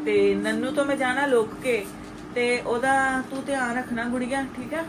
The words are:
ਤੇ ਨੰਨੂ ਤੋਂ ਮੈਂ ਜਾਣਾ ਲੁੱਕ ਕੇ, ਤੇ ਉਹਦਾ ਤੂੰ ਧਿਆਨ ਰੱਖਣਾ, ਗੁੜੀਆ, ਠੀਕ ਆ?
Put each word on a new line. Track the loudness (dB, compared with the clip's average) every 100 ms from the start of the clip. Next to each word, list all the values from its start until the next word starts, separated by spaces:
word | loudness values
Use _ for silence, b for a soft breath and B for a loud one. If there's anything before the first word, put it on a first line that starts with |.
ਤੇ | 4 4 4
ਨੰਨੂ | 4 0 0 0
ਤੋਂ | 0
ਮੈਂ | 0 2
ਜਾਣਾ | 2 2 4
ਲੁੱਕ | 4 2 -2
ਕੇ, | -2 -2 -2 -12 -14 -14 -8
ਤੇ | -2 0 0
ਉਹਦਾ | 0 0 4 4 4 0 -4
ਤੂੰ | -6
ਧਿਆਨ | -4 -2 0 -2
ਰੱਖਣਾ, | -2 -4
ਗੁੜੀਆ, | -2 -2 -2 -2
ਠੀਕ | -4 -8 -6
ਆ? | -6